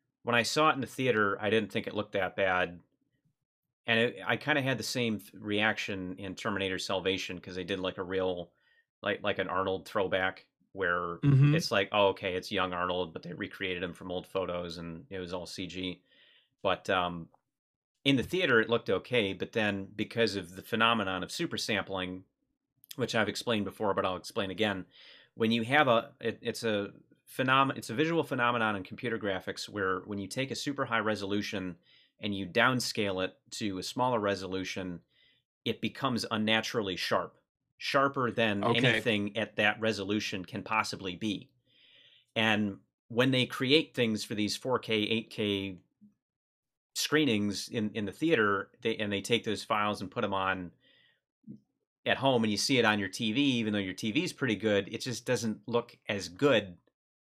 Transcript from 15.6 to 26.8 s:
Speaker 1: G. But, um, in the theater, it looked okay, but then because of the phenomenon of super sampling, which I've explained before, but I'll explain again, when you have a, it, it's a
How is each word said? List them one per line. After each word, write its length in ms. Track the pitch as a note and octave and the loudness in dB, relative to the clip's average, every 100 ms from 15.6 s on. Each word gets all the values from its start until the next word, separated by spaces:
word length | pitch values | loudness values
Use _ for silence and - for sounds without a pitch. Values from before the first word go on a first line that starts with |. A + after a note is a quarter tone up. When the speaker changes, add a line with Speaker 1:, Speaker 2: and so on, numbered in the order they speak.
| F2+ | -8
Speaker 1:
G. 360 | F2+ F#2 F2 _ _ _ _ _ _ | -6 -6 -8 _ _ _ _ _ _
But, 260 | G2 F2+ - | -2 0 0
um, 400 | F#2 F2 F2 E2 _ _ _ _ _ _ _ C#3 | 0 0 -2 -12 _ _ _ _ _ _ _ 2
in 100 | C3+ | 2
the 60 | |
theater, 380 | - F3+ E3+ A#2 | 2 0 4 4
it 80 | A2 | 4
looked 200 | A#2 - | 2 2
okay, 440 | F#2 - B2 G2 | -2 0 0 0
but 200 | F#2 - | -2 -4
then 340 | A2+ G#2 G2 F#2+ G2+ | 0 0 -2 -6 -6
because 400 | G#2 A#2 A2+ G2 | -4 0 0 0
of 180 | F2 F#2 | -8 -12
the 80 | |
phenomenon 600 | - A2+ A2+ A2+ F#2+ F#2 | -6 2 2 2 0 -2
of 80 | F#2 | -4
super 260 | - E3+ G#2 | -6 -6 -4
sampling, 680 | - G#2 F#2 F#2+ F#2 F#2 - _ _ _ _ _ - - | -2 -2 -2 -4 -4 -6 -14 _ _ _ _ _ -14 -6
which 180 | A#2 A#2 | -2 0
I've 140 | G#2 | 0
explained 360 | G2+ - A2 F#2+ | 0 -2 -2 -2
before, 280 | - G#2+ F#2+ | -2 0 2
but 100 | G2 | 0
I'll 120 | F2+ | -2
explain 340 | - A2 G2 | -6 -6 -4
again, 340 | F2+ G#2+ F#2+ F2 - - - _ - | 0 0 -2 -8 -18 -20 -20 _ -2
when 160 | A2+ | 0
you 120 | A#2 | 2
have 240 | A2+ C#3+ C3+ | 2 4 6
a, 280 | A2+ - - | 4 2 -6
it, 180 | A#2 G#2+ | -6 -6
it's 220 | A#2+ A2 | -6 -4
a 300 | A2+ G#2 | -2 0